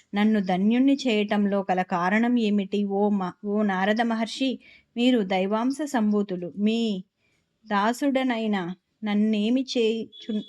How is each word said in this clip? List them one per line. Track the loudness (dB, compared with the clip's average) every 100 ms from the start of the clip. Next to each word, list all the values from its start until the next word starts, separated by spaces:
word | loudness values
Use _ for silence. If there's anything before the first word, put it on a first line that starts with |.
| -6
నన్ను | 0 2 2
ధన్యుణ్ణి | 0 0 2 4 4
చేయటంలో | 2 0 0 0 0 0 0
కల | 0 0
కారణం | 0 0 2 2 2 2
ఏమిటి? | 2 0 0 -2
ఓ | -2 0 0
మ-, | 0 -2 -6
ఓ | -4 -2
నారద | 0 0 0 2
మహర్షి, | 0 -2 -4 -2 -4 -4 -12 -20 _ 0
మీరు | 2 2
దైవాంశ | 2 0 0 0 -2 -2
సంభూతులు. | -2 0 2 2 0 -4 -8 -2
మీ | 0 0 0 -4 -8 _ _ _ _ _ -4
దాసుడనైన | 0 0 0 0 0 0 -2 -2 -2 -4 -10 _ -10
నన్నేమి | -2 0 2 0 0 0 -2 0
చేయుచు-, | 0 -2 -6 -12 -8 -6